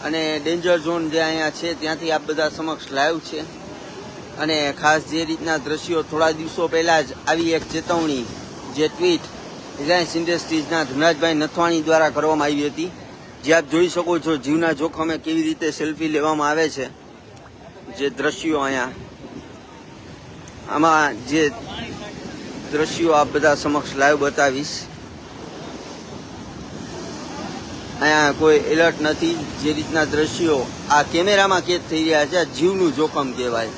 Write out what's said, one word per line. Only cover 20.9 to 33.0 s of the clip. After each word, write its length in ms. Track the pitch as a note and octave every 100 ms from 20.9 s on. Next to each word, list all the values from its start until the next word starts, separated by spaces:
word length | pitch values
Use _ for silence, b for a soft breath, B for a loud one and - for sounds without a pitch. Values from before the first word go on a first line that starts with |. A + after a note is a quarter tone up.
| D#3 D3 A2 B2
જે 140 | D3+ D3+ - - - - - - - - - - - -
દ્રશ્યો 420 | D3 D#3 - E3
આપ 140 | D3+ C#3+
બધા 280 | D3 D3+ C#3+
સમક્ષ 400 | D#3 D3 - C#3
લાઈવ 240 | C#3 D3+
બતાવીશ. 560 | C#3+ C#3 C#3+ C3 D3+ - - - - - - - - - - - - - - - - - - - - - - - - - - - - - - - - -
અહીંયા 340 | C#3+ D#3 D3
કોઈ 260 | C3+ D#3 D3+ -
એલર્ટ 240 | D#3 E3 D#3+
નથી. 360 | D#3 D#3 E3 E3 C#3 -
જે 100 | C#3+
રીતના 320 | D3+ D3+ D#3+ D3+
દ્રશ્યો 540 | C#3+ D#3 - E3+ C#3+ A#2 - -
આ 140 | D3
કેમેરામાં 580 | D3 E3 F#3 G3+ G3 F#3
કેદ 200 | E3+ F3 -
થઈ 140 | D#3+
રહ્યા 220 | D#3+ D#3 D3
છે, 120 | F3+
આ 140 | D#3 B2
જીવનું 380 | E3 G3 F3
જોખમ 320 | C3